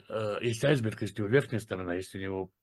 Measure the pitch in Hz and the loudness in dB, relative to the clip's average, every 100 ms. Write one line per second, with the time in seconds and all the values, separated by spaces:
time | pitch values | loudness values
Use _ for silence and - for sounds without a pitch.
0 | - 110 107 101 120 113 139 143 110 - | -4 -2 -2 0 -2 2 4 4 2 -2
1 | 104 - 101 131 117 107 - 95 90 90 | -4 -2 4 4 2 -4 -4 -4 -2 -4
2 | 95 98 95 95 92 _ | -4 -8 -4 -4 -6 _